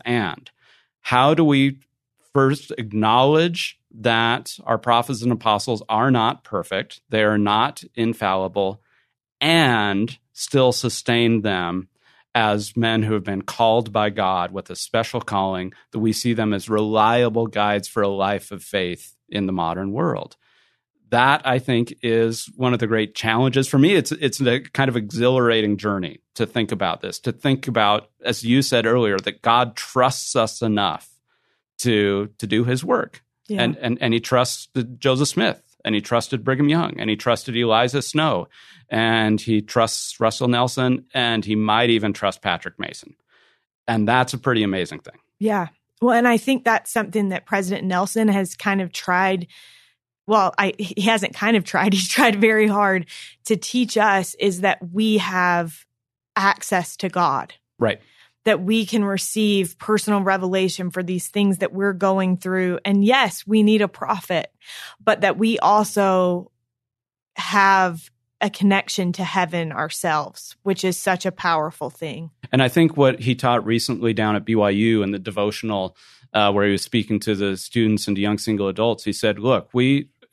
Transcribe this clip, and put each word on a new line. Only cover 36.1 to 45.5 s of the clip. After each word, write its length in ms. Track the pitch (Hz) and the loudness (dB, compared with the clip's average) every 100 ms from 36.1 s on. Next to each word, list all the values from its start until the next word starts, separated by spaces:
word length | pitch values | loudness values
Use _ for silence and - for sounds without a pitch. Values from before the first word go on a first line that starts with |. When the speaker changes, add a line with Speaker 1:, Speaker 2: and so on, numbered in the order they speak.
| 120 - 127 | -2 -2 -4
Speaker 1:
Brigham 240 | 120 131 147 | -2 0 2
Young, 320 | 160 165 - | 0 -2 -4
and 100 | 107 | -4
he 60 | 107 | -2
trusted 400 | 123 117 - 117 | 0 -2 -2 -2
Eliza 460 | 117 110 123 135 | 2 2 2 -2
Snow, 480 | - 151 156 95 - - - - - | -4 -2 0 -2 -6 -14 -20 -20 -6
and 500 | 113 113 113 107 107 | 0 2 4 2 0
he 220 | - 107 | 0 -2
trusts 580 | 104 120 113 - - - | -2 -2 -2 -2 -10 -2
Russell 300 | 113 - 123 | -2 0 -2
Nelson, 560 | 120 123 131 127 127 - | 0 -2 -2 -2 -2 -4
and 320 | 135 120 113 101 | -4 -2 -2 -2
he 100 | 107 | -2
might 340 | 107 110 120 | 0 2 2
even 220 | 113 104 | 2 0
trust 300 | 98 98 - | -2 -4 -2
Patrick 360 | 98 87 90 - | -4 -4 -6 -10
Mason. 380 | - - - - _ _ _ _ _ _ - | -12 -12 -20 -20 _ _ _ _ _ _ -4
And 180 | 113 104 | 0 2
that's 280 | 127 127 | 2 0
a 40 | 123 | -2
pretty 260 | 139 117 | -2 0
amazing 360 | 104 95 85 78 | 0 -2 -4 -8
thing. 200 | - - _ - | -16 -20 _ -6
Speaker 2:
Yeah. 300 | 220 | -4